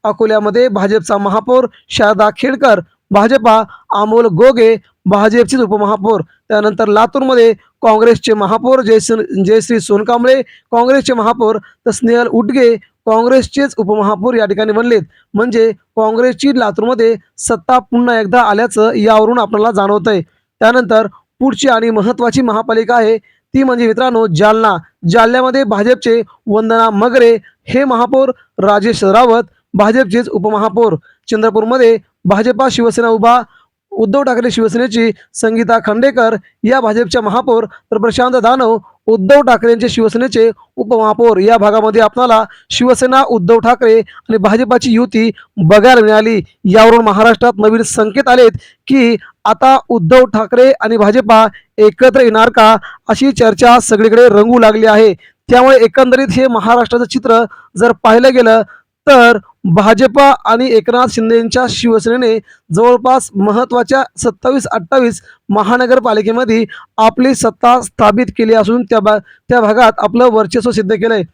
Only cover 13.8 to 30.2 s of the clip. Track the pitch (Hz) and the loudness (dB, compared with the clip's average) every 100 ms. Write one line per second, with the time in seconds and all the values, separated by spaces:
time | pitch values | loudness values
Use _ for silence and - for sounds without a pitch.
13.8 | 196 214 202 202 226 240 208 202 220 214 | -4 -2 -2 -2 -4 -2 -2 -2 -2 -2
14.8 | 240 226 160 _ _ 202 240 226 226 202 | 0 -2 -4 _ _ -6 -2 0 -2 -4
15.8 | _ - 220 226 247 202 277 254 214 196 | _ -4 -2 0 -2 -2 -4 -2 -4 -4
16.8 | 226 247 226 226 _ - - 220 - 254 | -4 0 -2 -2 _ -14 -8 -6 0 -2
17.8 | - 240 240 226 202 247 214 202 240 214 | 0 -2 0 -2 0 0 0 -2 -2 0
18.8 | 214 226 208 214 220 240 208 220 220 202 | 0 0 2 2 2 -2 -4 -2 -2 -2
19.8 | 196 208 196 196 160 _ _ _ 220 247 | -2 -2 -2 -4 -6 _ _ _ 0 0
20.8 | 208 220 214 _ _ _ 269 208 277 226 | 0 -2 -2 _ _ _ -4 -2 -2 0
21.8 | 226 220 202 247 240 254 247 214 226 220 | 0 -2 -2 -2 -4 -2 -2 -4 -2 -4
22.8 | 220 240 220 226 _ _ _ 262 269 240 | 0 0 0 -2 _ _ _ -2 -2 -2
23.8 | 233 220 254 233 220 160 214 220 220 175 | -2 -2 -2 -2 -2 0 0 2 0 -4
24.8 | - _ 170 226 226 254 262 262 240 202 | -10 _ -2 0 2 0 -2 -2 -2 -2
25.8 | 214 254 247 233 - _ - 208 220 226 | 0 -2 0 -2 -4 _ -4 -2 0 0
26.8 | 226 202 240 254 233 226 _ _ - 247 | 0 0 0 2 2 2 _ _ -6 -4
27.8 | 277 233 240 262 269 - _ - 196 208 | -2 -2 -2 0 -2 -6 _ -4 0 0
28.8 | 208 180 196 214 247 226 233 _ _ 185 | -2 -2 0 2 2 0 -2 _ _ -2
29.8 | 214 233 214 226 | 0 0 0 -2